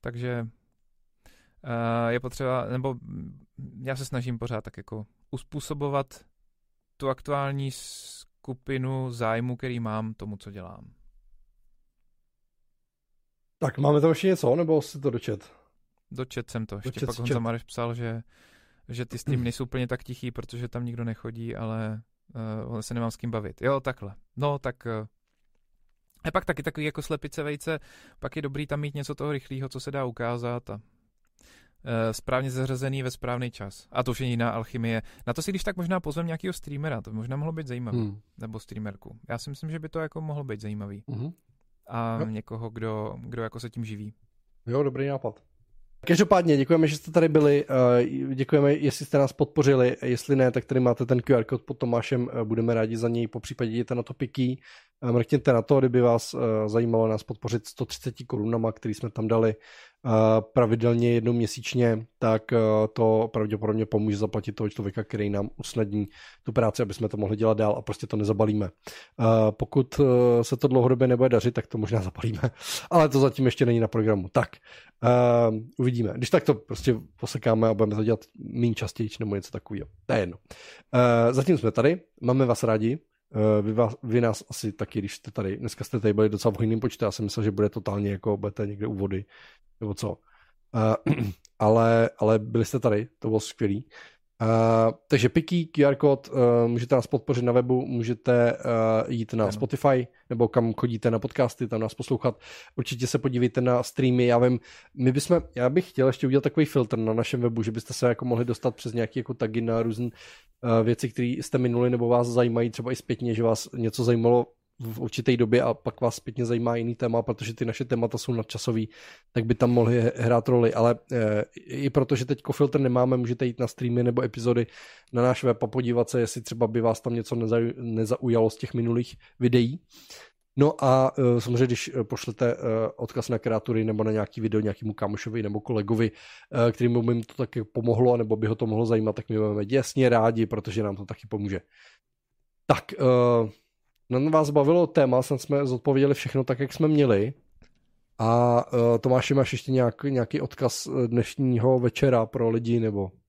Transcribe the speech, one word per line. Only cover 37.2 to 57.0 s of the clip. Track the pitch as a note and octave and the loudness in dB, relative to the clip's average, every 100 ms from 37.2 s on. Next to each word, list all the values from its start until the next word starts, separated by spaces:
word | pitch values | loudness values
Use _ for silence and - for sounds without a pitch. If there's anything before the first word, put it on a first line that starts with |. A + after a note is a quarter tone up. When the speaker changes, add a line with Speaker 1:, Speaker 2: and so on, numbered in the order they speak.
| A2+ C3+ | -8 -6
Speaker 1:
mohlo | D3+ | -6
být | D#3+ C#3+ | -8 -8
zajímavý. | B2 B2 A#2+ | -8 -6 -4
Speaker 2:
Hmm. | G#2+ G2+ _ - | -4 -8 _ -16
Speaker 1:
Nebo | A2+ A2 | -12 -12
streamerku. | - G#2+ G#2+ G2 A2 A2 - | -14 -12 -12 -12 -18 -20 -12
Já | A#2 | -12
si | - | -10
myslím, | C#3+ D#3+ | -12 -10
že | D#3+ | -10
by | D#3 | -10
to | E3 | -8
jako | D#3 - | -8 -8
mohlo | D#3 D3 | -10 -8
být | C3+ G#2 | -8 -10
zajímavý. | G#2+ G#2 G2+ G2+ - | -8 -10 -10 -14 -12
Speaker 2:
Mhm. | G#2+ C#3 F3 _ _ _ _ _ | -10 -10 -12 _ _ _ _ _
Speaker 1:
A | A#2 A#2 A2+ | -8 -6 -4
Speaker 2:
Jo. | A2 | -6
Speaker 1:
někoho, | G#2+ - A2+ A2+ | -8 -10 -12 -12
kdo, | A2+ A2 G#2+ G#2+ A#2 | -8 -8 -6 -8 -10
kdo | A#2+ A#2 | -12 -10
jako | A2+ A#2 | -10 -10
se | A#2 | -12
tím | A#2 | -10
živí. | A2 G#2 G#2+ - _ _ _ _ - | -10 -10 -12 -16 _ _ _ _ -6
Speaker 2:
Jo, | B2+ | -2
dobrý | C#3 B2+ C#3 | -2 -2 -4
nápad. | C#3 A#2+ - _ _ _ - - - - | -4 -8 -10 _ _ _ -20 -20 -16 0
Každopádně | E3+ G3 F#3 E3+ C#3+ | 2 4 4 6 2
děkujeme, | C3 E3 D#3 | 4 4 4
že | D3+ | 0
jste | - | -2
tady | E3 E3 | 2 4
byli, | D#3 D3 C#3+ D3 C3+ B2 B2 | 6 6 4 2 4 6 6
eh, | B2 C3+ C3+ | 2 -2 -6
děkujeme, | C3 C3+ D3+ C#3+ | -4 2 4 4
jestli | D3 C#3+ - D3+ | 4 0 -2 -2
jste | D3 | 2
nás | C#3 | 2
podpořili, | - C#3+ - C#3 C3+ B2 B2 | 0 -2 2 4 6 4 2
jestli | B2+ A#2+ - C#3 | -4 -4 0 2
ne, | B2+ | 4
tak | B2 | 2
tady | - C3 | -2 2
máte | B2 A#2+ A#2+ | 2 0 0
ten | B2+ | 0
Q | - B2+ | 2 2
R | |
kód | A2 B2 | 2 -6
pod | - C3+ | -6 -6
Tomášem, | A#2+ A#2+ - C3 B2 | -2 -2 0 -2 -2
eh, | A#2+ | -4
budeme | A2 A2+ A#2 | -2 0 2
rádi | A#2 A2 A2+ | 2 0 -2
za | A#2 | -2
něj, | A#2 A2+ | -2 -4
popřípadě | A#2 - - A#2 | -6 -12 -6 -4
jděte | A2+ A2+ | -4 -4
na | B2 | -4
to | A#2 | -6
Piky, | - B2+ - B2+ B2+ - - _ _ | -6 -8 -2 -2 -2 -12 -20 _ _
eh, | B2 | 0
mrkněte | A#2+ A2+ C#3+ C3 | 0 2 2 4
na | A#2+ | 2
to, | A2+ C#3 | 4 4
kdyby | C3 B2+ | 4 4
vás, | B2 A#2 - | 4 4 0
eh, | - A#2+ A2 G#2+ | -4 -2 0 0
zajímalo | A2+ A#2 A2+ | 0 2 2